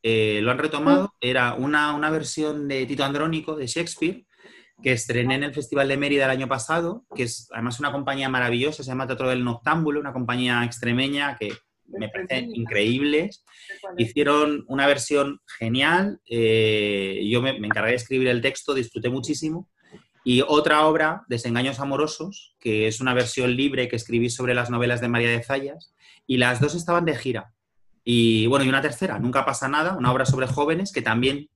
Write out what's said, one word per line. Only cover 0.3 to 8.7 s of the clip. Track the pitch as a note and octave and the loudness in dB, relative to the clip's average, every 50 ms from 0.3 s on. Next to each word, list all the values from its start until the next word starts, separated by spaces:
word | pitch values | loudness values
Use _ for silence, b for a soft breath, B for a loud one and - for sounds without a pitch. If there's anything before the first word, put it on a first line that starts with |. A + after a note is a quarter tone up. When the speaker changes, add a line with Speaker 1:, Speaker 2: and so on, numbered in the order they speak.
| G#2 G#2 | 2 0
Speaker 1:
lo | G#2+ A#2+ | 2 0
han | B2+ - | 0 0
retomado. | D3 D3+ D3+ C#3+ D3+ - C#4+ C#4+ G3 | 0 -2 -2 0 4 4 4 4 4
Speaker 2:
Mm. | G3+ _ _ | -2 _ _
Speaker 1:
Era | - B2 B2+ B2+ B2 A#2+ - | -4 0 2 2 2 2 0
una, | - B2+ C#3+ D3+ D3+ D3 D3 | -2 -2 0 2 2 2 2
una | D3+ D#3+ D3+ D#3 | 0 0 0 0
versión | D#3+ D#3 E3 E3 - D#3+ D3+ D3+ D3+ D3 C#3+ C#3 | 0 -2 -4 -4 -4 -4 -2 -2 -2 -4 -4 -4
de | C#3 C3 C3 | -2 -2 -2
Tito | A#2 C#3 C3 C#3 | -2 -2 -2 -2
Andrónico, | C#3 C#3+ C#3+ D3+ E3 E3 D#3 D#3 - D#3 | -2 0 -2 -2 -2 -2 -4 -4 -6 -6
de | D3+ C3 | -6 -6
Shakespeare, | A#2+ - D#3+ D#3 D#3+ - - D#3+ E3+ G3 - _ B B B B B B B B B B _ | -4 -4 -4 -4 -6 -4 -4 -4 -4 -4 -6 _ B B B B B B B B B B _
que | - C3 | 0 0
estrené | B2+ A2+ - - A#2 A#2+ A#2+ B2+ C3 | 0 0 0 -2 0 0 2 2 0
en | C3+ | 0
el | C#3+ D3 | -2 -4
Festival | B2+ D3 C3 - C#3 C#3 C#3 C#3 | -4 -6 -6 -2 0 0 2 2
de | C#3 | 0
Mérida | C#3 C#3+ C#3+ C#3+ C#3 C3+ | 0 0 2 2 2 4
el | C3 | 2
año | C3 C3 C3+ A#2+ | 2 0 -2 -2
pasado, | C3 B2 - - D#3+ E3+ E3+ E3+ G3+ A#3 _ _ - | -4 -4 -2 0 0 0 0 -2 -6 -8 _ _ -4
que | - B2 | -4 -4
es | A#2 - - - _ | -4 -4 -10 -14 _
además | - A2+ A2+ B2 A#2 A#2+ | -8 -4 -4 -4 -4 -2
una | D3 C#3+ | -4 -2
compañía | C#3+ C#3+ C#3 C#3+ C#3 C3+ C3+ C3 | -2 -2 -4 -2 -2 -2 -2 0
maravillosa, | C3 B2+ B2 A#2+ A#2+ A#2+ C3 D3+ | 0 2 2 2 2 2 0 -2